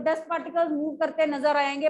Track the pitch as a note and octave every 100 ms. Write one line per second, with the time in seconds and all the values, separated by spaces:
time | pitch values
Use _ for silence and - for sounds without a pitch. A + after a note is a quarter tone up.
0 | D#4 D#4+ E4 E4+ D#4+ E4+ E4 D4 D#4 D4
1 | D#4 D#4 D4+ C#4+ D4 D4 C#4 C#4 D4+